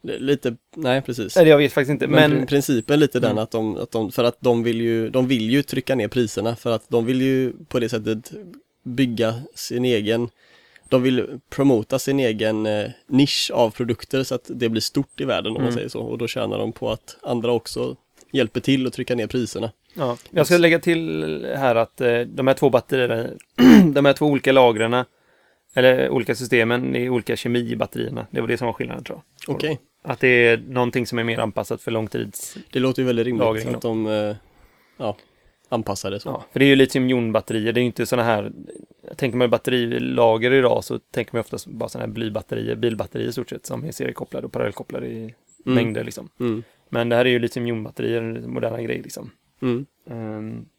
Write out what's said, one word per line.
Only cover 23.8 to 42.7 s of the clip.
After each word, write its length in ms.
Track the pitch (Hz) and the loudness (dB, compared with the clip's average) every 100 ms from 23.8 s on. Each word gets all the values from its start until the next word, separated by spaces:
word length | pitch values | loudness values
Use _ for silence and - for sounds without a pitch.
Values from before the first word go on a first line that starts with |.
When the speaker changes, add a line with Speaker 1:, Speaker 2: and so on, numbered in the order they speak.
| 175 | 10
Speaker 2:
de 120 | 139 143 | 6 4
här 80 | |
två 120 | 135 151 | 4 2
olika 260 | 139 147 | 2 4
lagrarna, 540 | 135 123 110 113 123 127 _ _ _ _ _ _ - | 6 6 4 0 0 -4 _ _ _ _ _ _ 4
eller 340 | 127 127 131 | 4 6 2
olika 260 | 135 107 117 | 0 -2 -6
systemen, 560 | 123 123 113 120 131 | 0 2 2 0 -2
det 80 | 127 123 | -4 -2
är 40 | |
olika 260 | 123 107 113 | -2 -2 -6
kemi 240 | 123 120 | -2 -2
i 160 | 117 113 | -2 -4
batterierna. 520 | 110 123 113 117 117 | -4 -4 -8 -8 -6
Det 100 | 117 | -6
var 60 | 117 | -2
det 100 | 117 | -2
som 100 | 120 | -2
var 60 | |
skillnaden, 300 | - 123 123 | -4 -8 -8
tror 180 | 127 - _ _ - | -12 -16 _ _ -8
jag. 80 | 139 | -6
Speaker 1:
Okej. 240 | 151 156 _ _ | -4 -6 _ _
Speaker 2:
Att 160 | - 127 | -12 0
det 80 | 131 | 4
är 300 | 123 117 117 | 6 4 2
någonting 480 | 117 127 120 127 117 | -2 -2 0 -2 -4
som 120 | 120 | -4
är 40 | |
mer 160 | 117 113 | -2 -2
anpassat 420 | 113 110 107 113 | -4 -4 -6 -6
för 100 | - | -4
långtids 680 | 113 110 123 107 - - - - | -4 -4 -6 -6 -10 -14 -16 -8
Speaker 1:
Det 80 | 131 | -2
låter 220 | 127 127 | -2 0
ju 40 | 127 | 0
väldigt 200 | 117 117 | 0 0
rimligt 180 | 117 117 | 2 0
Speaker 2:
lagring 220 | 110 123 120 | 0 -4 -4
Speaker 1:
att 60 | |
Speaker 2:
då. 60 | 117 | -2
Speaker 1:
de, 200 | 110 107 | -2 0
eh, 280 | 107 107 107 _ _ _ _ _ _ | 0 -2 -6 _ _ _ _ _ _
ja, 200 | 120 101 _ _ _ _ _ | -8 -8 _ _ _ _ _
anpassar 420 | 120 113 92 98 | -6 -4 -6 -6
det 80 | 104 | -8
så. 100 | - | -8
Speaker 2:
Ja, 160 | 131 - | -10 -8
för 60 | 131 | 4
det 60 | 139 | 6
är 40 | |
ju 60 | 135 | 8
litiumjonbatterier, 960 | 131 135 127 127 113 107 - 110 107 | 6 4 2 0 0 -2 -2 -2 0
det 60 | 117 | 0
är 20 | |
ju 40 | 123 | 0
inte 180 | 110 113 | -2 -2
såna 180 | 123 | 0
här... 280 | 117 107 107 - - - - _ - - | 0 0 -2 -12 -18 -18 -20 _ -20 -4
Tänker 220 | 135 123 | -2 0
man 120 | 123 | 2
batterilager 1040 | 113 - 127 117 123 127 127 117 113 120 | 2 0 -2 0 -4 -2 2 4 4 4
idag 320 | 135 123 117 | 4 4 2
så 160 | - 120 | -2 -10
tänker 340 | _ - 113 120 | _ -8 -4 -6
man 40 | |
oftast 280 | 107 - - | -6 -10 -12
bara 220 | 113 117 | -10 -10
såna 160 | 127 117 | -8 -8
här 60 | |
blybatterier, 640 | 107 113 107 - 117 113 | -6 -6 -6 -6 -6 -4